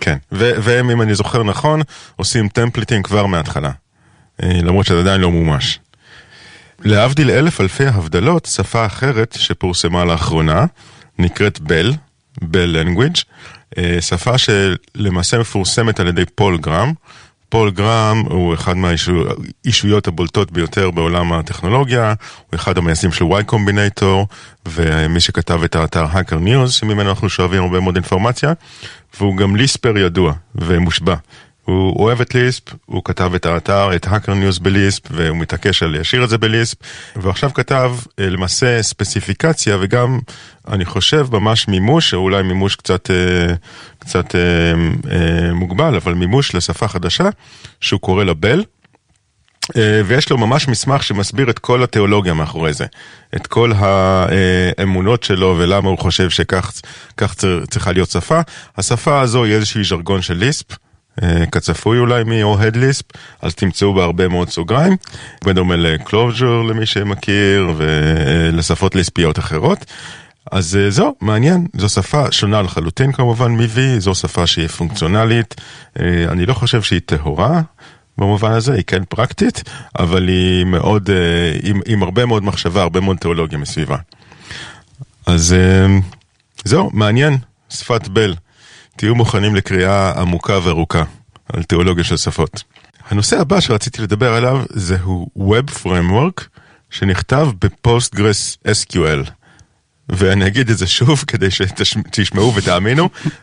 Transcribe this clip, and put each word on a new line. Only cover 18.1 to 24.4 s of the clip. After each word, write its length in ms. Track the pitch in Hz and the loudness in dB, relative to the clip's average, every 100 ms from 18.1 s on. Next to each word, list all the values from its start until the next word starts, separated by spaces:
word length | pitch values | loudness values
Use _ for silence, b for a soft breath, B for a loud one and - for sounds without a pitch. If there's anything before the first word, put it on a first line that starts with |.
| 110 113 | 0 0
הוא 240 | 90 87 | 0 0
אחד 200 | 80 - 90 | -2 -2 0
מהאישויות 1300 | 90 85 - 87 50 - - - - - 101 104 98 | 0 0 0 0 -2 -6 -10 -8 -2 0 2 2 0
הבולטות 440 | 82 85 - 92 | -4 -2 -2 -2
ביותר 380 | 87 82 - 95 | -2 -2 -2 -2
בעולם 420 | 85 82 87 87 | 0 0 0 0
הטכנולוגיה, 840 | 82 78 90 90 123 135 123 110 107 B B B | -2 -4 -6 0 0 2 0 0 -2 B B B
הוא 60 | 82 | -6
אחד 180 | - 90 | -2 0
המייסדים 340 | 85 80 90 | 0 0 0
של 120 | - | 0
Y 280 | 82 98 107 | 0 0 0
Combinator, 800 | 110 101 101 101 - 98 98 101 B | 0 2 2 0 0 0 2 -2 B